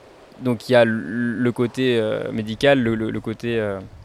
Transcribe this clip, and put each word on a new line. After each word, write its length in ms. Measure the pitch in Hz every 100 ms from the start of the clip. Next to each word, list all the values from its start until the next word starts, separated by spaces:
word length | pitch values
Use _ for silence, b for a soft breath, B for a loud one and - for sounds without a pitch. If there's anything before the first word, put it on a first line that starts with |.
| - - - -
donc 280 | 127 117 -
il 40 |
y 20 |
a 100 | 120 113
le, 480 | 110 80 113 120
le 180 | 110 123
côté, 460 | 117 120 131 131 120
euh, 300 | 107 107 -
médical, 480 | 113 107 110 143 139
le, 120 | 113
le, 160 | 110 110
le 100 | 113
côté, 380 | 110 107 120 113
euh, 180 | 104 98 104 -